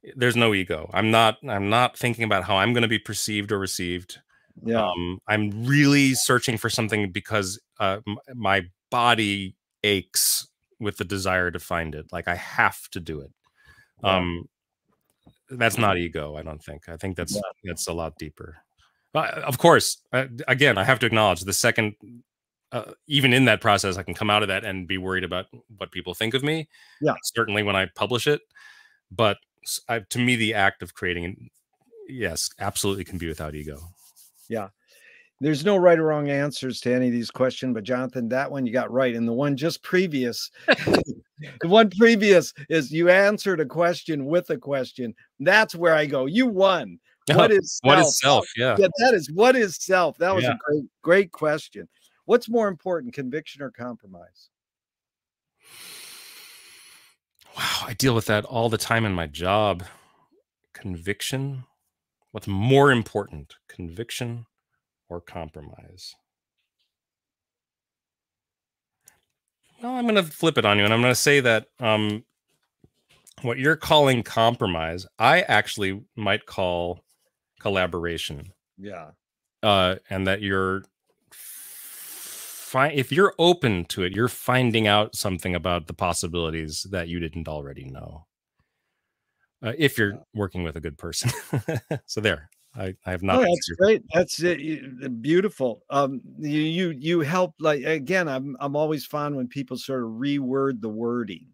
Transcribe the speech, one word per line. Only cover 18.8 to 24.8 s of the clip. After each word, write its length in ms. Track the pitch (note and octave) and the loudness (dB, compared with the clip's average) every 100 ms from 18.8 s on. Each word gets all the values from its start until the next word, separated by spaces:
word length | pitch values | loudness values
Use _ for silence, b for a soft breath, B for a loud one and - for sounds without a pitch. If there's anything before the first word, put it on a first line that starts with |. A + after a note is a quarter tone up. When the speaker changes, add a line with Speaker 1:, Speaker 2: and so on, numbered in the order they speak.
| _ _ _ | _ _ _
Speaker 1:
Uh, 280 | D3+ C3+ - | -4 -4 -6
of 140 | - C3 | -6 4
course, 400 | E3+ C#3 - - _ | 8 8 4 -6 _
uh, 120 | B2+ | -4
d-, 200 | C3 A#2+ C#3 | -4 -8 -2
again, 300 | B2+ C#3+ G2+ | 2 4 4
I 60 | |
have 140 | G2+ B2+ | 2 2
to 60 | A#2+ | 2
acknowledge 340 | A2 G#2+ F2 | 4 4 2
the 100 | G2 | -2
second, 420 | F#2+ A#2 A2+ G#2+ G#2+ G#2 A#2+ _ _ _ _ _ | 0 2 2 -2 -4 -20 -20 _ _ _ _ _
uh, 200 | B2 - - _ | -10 -10 -18 _
even 260 | C#3+ C3+ | 2 4
in 120 | B2 B2+ | 6 6
that 140 | G#2+ | 4
process, 360 | A2+ G2+ G2 F#2 | 4 2 2 -4
I 60 | |
can 120 | F2+ | -8
come 160 | E2+ G#2+ | -4 0
out 120 | G#2 | 2
of 60 | G#2 | 2
that 160 | F#2+ | -4
and 220 | G#2+ F#2+ | -4 -8